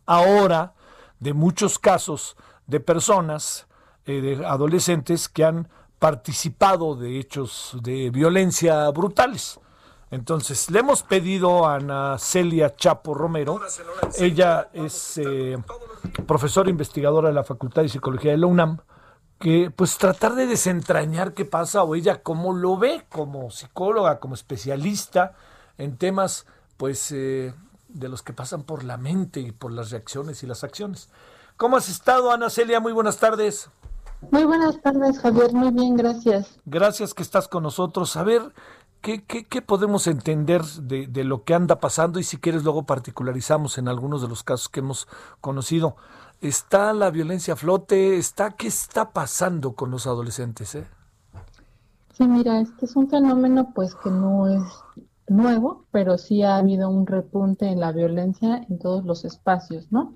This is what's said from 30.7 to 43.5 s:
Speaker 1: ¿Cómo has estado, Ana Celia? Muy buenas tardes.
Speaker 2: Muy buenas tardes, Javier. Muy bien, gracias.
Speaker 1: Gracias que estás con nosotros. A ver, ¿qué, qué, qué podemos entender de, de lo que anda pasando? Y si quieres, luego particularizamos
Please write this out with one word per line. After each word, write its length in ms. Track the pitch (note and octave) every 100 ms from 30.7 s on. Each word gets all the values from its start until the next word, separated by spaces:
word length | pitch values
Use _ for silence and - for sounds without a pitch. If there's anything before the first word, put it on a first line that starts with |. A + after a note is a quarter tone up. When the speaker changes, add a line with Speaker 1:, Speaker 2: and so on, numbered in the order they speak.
| - G#3 F#3 - _ - - _ -
Speaker 1:
¿Cómo 180 | A#3 B3+
has 140 | F#3
estado, 420 | E3+ - B3+ B3
Ana 160 | A#3 A#3
Celia? 320 | - A#3 A#3
Muy 140 | A3+
buenas 240 | A3+ G#3+ -
tardes. 500 | A3 G#3+ G#3 G#3 - _ - - - - -
Speaker 2:
Muy 140 | C#4+
buenas 360 | D4+ E4 D#4+ D4+
tardes, 380 | C#4 C4+ C4+ C4+
Javier. 340 | A#3+ A3+ A#3+
Muy 180 | A#3+ B3+
bien, 260 | A#3+ B3 A#3+
gracias. 640 | A#3 A#3 A#3 G3 G3 _
Speaker 1:
Gracias 480 | - D3+ G3+ G3+ G#3
que 100 | -
estás 240 | E3+ G3 F#3
con 160 | F3+
nosotros. 540 | D#3 - F3+ F#3 F3 D#3
A 80 |
ver, 280 | F#3 A#3 A#3 - - - _ _
¿qué, 240 | - G#3+
qué, 200 | - A#3
qué 180 | A3 B3+
podemos 460 | - G3 G#3 G3+ F3
entender 560 | D3 D#3 D#3 D3+ F3
de, 420 | D#3+ D#3 B2+ C3+ C3
de 160 | B2+
lo 220 | C3+ C3
que 100 | -
anda 240 | E3 F3 E3+
pasando? 400 | C#3 - E3 F3
Y 60 |
si 120 | E3+ C3
quieres, 280 | E3+ E3
luego 180 | D3+ D3+
particularizamos 960 | D3 C3 A#2+ - B2+ B2+ -